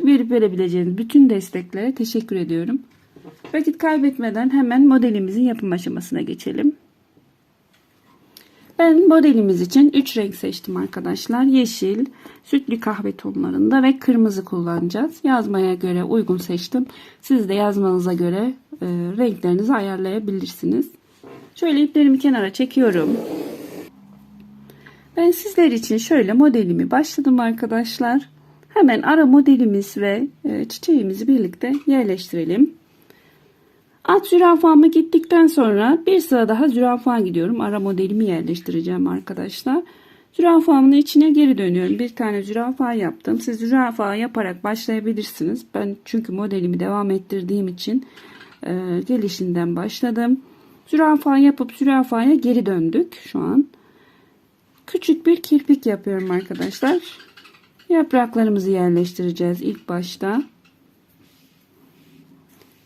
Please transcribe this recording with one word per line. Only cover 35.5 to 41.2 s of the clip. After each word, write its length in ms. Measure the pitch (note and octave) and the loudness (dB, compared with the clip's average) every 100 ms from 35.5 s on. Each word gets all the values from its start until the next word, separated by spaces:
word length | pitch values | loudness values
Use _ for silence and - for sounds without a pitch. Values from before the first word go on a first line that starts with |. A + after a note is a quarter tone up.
| D#4+ A#3 G3+ A3+ E4 F4 | 4 2 2 2 2 2
bir 140 | F#4+ | 0
sıra 280 | - B3+ A3+ | 2 0 2
daha 200 | A3 D4 | 2 0
zürafa 520 | A#3+ B3 A#3+ B3 A#3+ | 2 0 0 0 0
gidiyorum. 400 | F#3 E3+ E3+ A#3 | 0 -2 -2 -2
Ara 200 | G#3+ G#3 | -4 -4
modelimi 440 | G3 F#3 F#3 G#3 | -4 -2 -2 -2
yerleştireceğim 840 | A3 E3+ - F3 F3+ E3+ E3+ F3+ F3+ | -2 -2 -4 -8 -6 -6 -4 -4 -2
arkadaşlar. 720 | F#3 F#3+ F#3 F#3 - - C#4+ F4 - _ _ _ | -4 -8 -10 -10 -8 -4 -4 -4 -12 _ _ _
Zürafamın 600 | - F4 E4 E4 C#4+ C4+ | -2 2 4 4 4 6
içine 380 | C#4+ D4 D4 | 4 4 4